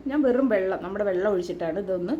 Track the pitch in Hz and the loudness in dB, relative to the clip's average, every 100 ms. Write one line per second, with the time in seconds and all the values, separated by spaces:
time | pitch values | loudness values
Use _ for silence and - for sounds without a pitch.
0 | 269 294 269 247 269 202 190 180 180 202 | -2 2 4 4 4 2 2 -2 -4 -2
1 | 202 180 208 190 175 170 165 175 185 180 | 0 2 2 0 -2 -4 -4 -4 -2 -4
2 | 180 320 | -2 -2